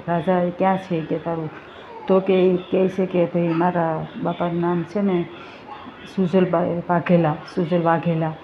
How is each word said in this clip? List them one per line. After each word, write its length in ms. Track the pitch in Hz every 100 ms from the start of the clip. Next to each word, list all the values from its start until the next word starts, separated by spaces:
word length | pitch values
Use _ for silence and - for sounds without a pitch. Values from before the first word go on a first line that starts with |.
રાજા, 360 | - 170 160 185
એ 100 | 175
ક્યાં 280 | 175 190 190
છે?" 180 | - 165
એ 100 | 156
કે 120 | 170
"તારું?" 320 | 165 165 156 - - - - - -
તો 140 | 190
કે 140 | 190 185
એ 140 | 185 180
કહે 300 | 180 185 190
છે 180 | 185 185
કે 200 | 185 170
"ભાઈ, 220 | 175 170
મારા 360 | 165 175 175 165 156 156 -
બાપાનું 380 | 170 175 175 170
નામ 220 | 170 175
છે 180 | 160 214
ને 160 | 202 175 165 - - - - - - - -
સુજલબા 580 | - 185 190 180 170 - 170
વાઘેલા, 520 | 170 175 - 175 160 151 -
સુજલ 360 | - 160 175
વાઘેલા." 520 | 165 165 170 160 160 151